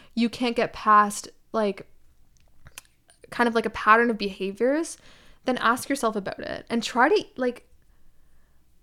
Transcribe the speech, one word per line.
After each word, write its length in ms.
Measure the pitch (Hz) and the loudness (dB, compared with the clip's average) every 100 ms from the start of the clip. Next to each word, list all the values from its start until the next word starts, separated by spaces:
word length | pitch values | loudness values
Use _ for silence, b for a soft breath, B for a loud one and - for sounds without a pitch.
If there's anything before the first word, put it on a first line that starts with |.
| B - | B -2
you 120 | 233 | -2
can't 280 | - 254 240 | 0 -4 0
get 180 | 214 | -2
past, 560 | - 220 214 208 - - - _ | -2 4 6 6 0 -12 -18 _
like, 340 | 226 208 190 - - - _ - _ - - - - - _ _ _ - | -2 -2 -2 -10 -20 -20 _ -20 _ -20 -20 -20 -20 -20 _ _ _ -8
kind 180 | - 240 | -2 0
of, 80 | 226 | 0
like, 100 | 220 | -2
a 60 | |
pattern 380 | - - 220 240 | 0 4 6 4
of 80 | 220 | 0
behaviors, 800 | 202 190 190 196 240 294 330 - b b b b - | -6 -6 -8 -2 0 0 -4 -10 b b b b -4
then 120 | 247 | -2
ask 280 | 226 254 - | 0 0 -2
yourself 260 | 277 226 214 | -2 -2 -2
about 240 | 190 - | -6 -8
it 260 | - - - | -10 -10 -6
and 140 | 233 | -4
try 240 | - 247 269 | -2 2 4
to, 180 | 403 - - | 2 -2 -6
like, 300 | 254 240 - - _ - - - - - - _ _ _ | -6 -6 -12 -20 _ -20 -20 -20 -20 -20 -20 _ _ _